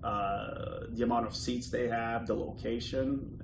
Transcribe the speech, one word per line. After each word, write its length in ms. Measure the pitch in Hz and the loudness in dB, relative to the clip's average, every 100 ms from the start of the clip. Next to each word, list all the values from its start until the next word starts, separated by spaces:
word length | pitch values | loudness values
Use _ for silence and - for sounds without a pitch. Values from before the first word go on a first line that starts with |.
| - | 0
uh, 800 | 101 - - 104 - - - - | 0 2 0 -2 -4 -4 -4 -4
the 140 | 113 | 0
amount 240 | 117 117 113 | 4 4 2
of 80 | - | -2
seats 340 | - 123 120 | -2 -2 0
they 180 | 123 120 | 0 2
have, 380 | 117 113 117 113 | 2 0 0 2
the 80 | |
location, 1040 | 117 117 - - 117 117 135 131 139 - - | 0 0 -4 -2 -2 0 0 2 2 -2 -8